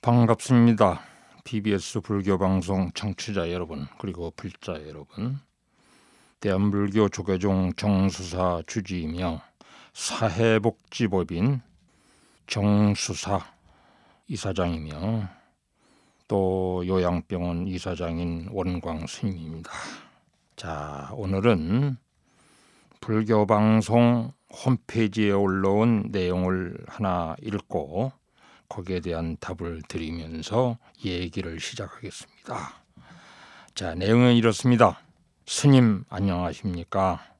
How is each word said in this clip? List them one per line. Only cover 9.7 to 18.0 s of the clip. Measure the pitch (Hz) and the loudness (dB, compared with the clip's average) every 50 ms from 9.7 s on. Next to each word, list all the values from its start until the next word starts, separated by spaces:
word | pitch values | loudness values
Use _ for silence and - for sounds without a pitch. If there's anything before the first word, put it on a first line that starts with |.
| - - - _ _ | -20 -20 -20 _ _
사회복지법인 | - - - - - 117 107 80 98 117 113 110 110 101 113 - _ _ _ - - 123 104 92 95 87 82 90 85 98 131 143 127 - _ _ _ _ _ _ _ _ _ _ _ _ _ _ _ _ | -8 -8 -6 -4 0 -2 0 2 2 4 4 4 4 2 0 -2 _ _ _ -4 -2 -2 0 0 0 -2 -2 -2 0 0 0 0 -2 -6 _ _ _ _ _ _ _ _ _ _ _ _ _ _ _ _
정수사 | - - 107 101 104 104 104 104 104 101 - - - 95 - - - 98 92 - - _ _ _ _ _ _ _ _ _ _ _ _ _ _ _ - | -8 -4 0 2 4 4 6 4 4 2 0 -2 -6 -6 -6 -4 -2 -2 -2 -4 -8 _ _ _ _ _ _ _ _ _ _ _ _ _ _ _ -10
이사장이며 | 147 104 - 101 92 92 90 87 85 80 78 78 73 73 82 104 113 110 104 92 - _ _ _ _ _ _ _ _ _ _ _ _ _ _ _ _ _ _ _ | -10 -6 -6 -4 -2 -2 -2 -2 -2 -4 -8 -10 -10 -6 -4 -4 -4 -4 -4 -8 -12 _ _ _ _ _ _ _ _ _ _ _ _ _ _ _ _ _ _ _
또 | 104 98 95 92 95 95 92 92 90 90 90 | 0 2 2 2 0 0 0 -2 -2 -2 -2
요양병원 | 90 95 92 90 87 87 87 - _ 101 90 87 90 85 85 92 | 0 0 2 2 2 0 0 -4 _ -6 -4 -4 -4 -4 -4 -4
이사장인 | 95 92 87 - 92 90 - | -4 -6 -6 -6 -6 -6 -6